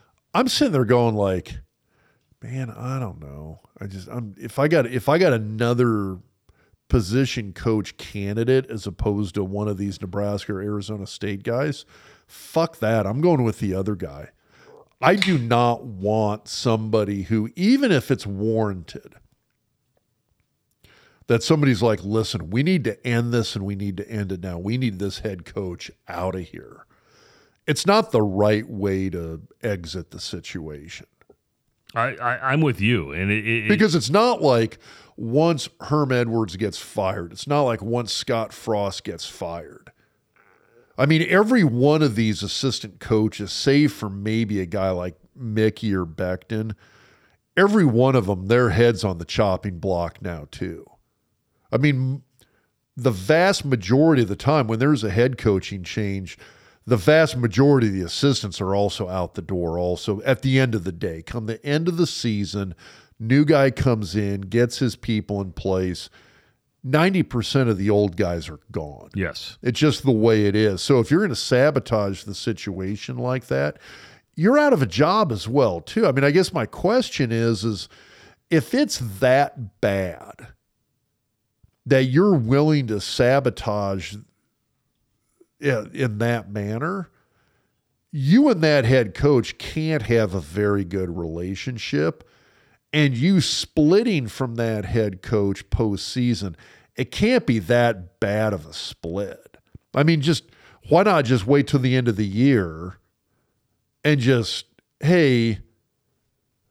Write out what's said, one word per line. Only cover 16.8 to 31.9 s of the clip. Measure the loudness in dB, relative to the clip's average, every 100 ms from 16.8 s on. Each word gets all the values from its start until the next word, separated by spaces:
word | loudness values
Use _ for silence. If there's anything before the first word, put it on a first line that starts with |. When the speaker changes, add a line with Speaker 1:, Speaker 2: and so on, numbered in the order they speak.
| 2 0 0 -4
Speaker 1:
who, | -2 -2 -2
even | 0 2 4 4
if | 2 2
it's | -2 -4
warranted, | -4 0 0 -2 -4 -12 -18 -20 _ _ _ _ _ _ _ _ _ _ _ _ _ _ _ _ _ _ _ _ _ 0
that | 0
somebody's | 2 4 4 4
like, | 2 0
"Listen, | -2 -2 -2 -6 -4
we | -2
need | 2 0
to | 0 -6 -2
end | -2 0
this | -2 -2 -6
and |
we | -6
need | -6 -6 -8
to | -8
end | -6 -6
it | -6
now. | -8 -8
We | -4 -2
need | -4 -4
this | -6 -6
head | -8 -10
coach | -12 -10 -8 -10 -14 -18 -14
out | -6 -6
of | -6
here." | -10 -16 -20 -20 _ _ _ _ _ _ _ _ -6
It's | -2
not | 2 2 2
the | 0
right | 2 2 2 2 -2
way | -4 -2 -2 -4
to | -6 -8 -12 -16 _
exit | -6 -6 -8 -12 -12
the | -14
situation. | -12 -12 -12 -12 -12 -14 -16 -20 -20 _ _ _ _ _ _ _ _